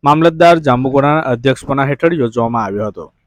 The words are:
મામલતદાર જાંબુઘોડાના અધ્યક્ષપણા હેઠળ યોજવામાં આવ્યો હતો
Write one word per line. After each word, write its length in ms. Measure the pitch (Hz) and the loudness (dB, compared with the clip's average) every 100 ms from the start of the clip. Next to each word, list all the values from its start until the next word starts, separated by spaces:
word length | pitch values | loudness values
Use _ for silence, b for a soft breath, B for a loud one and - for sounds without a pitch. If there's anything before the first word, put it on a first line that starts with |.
મામલતદાર 540 | 143 151 165 160 170 170 | 2 2 2 4 4 4
જાંબુઘોડાના 600 | 151 123 131 135 139 156 | 2 0 0 0 2 0
અધ્યક્ષપણા 640 | 131 123 127 131 - 139 | -2 -2 -2 -2 -4 -2
હેઠળ 300 | 139 139 170 | -2 -2 -2
યોજવામાં 500 | 170 120 117 117 117 | -2 -2 -2 -2 -2
આવ્યો 220 | 104 101 107 | -4 -4 -6
હતો 280 | 95 80 _ | -8 -18 _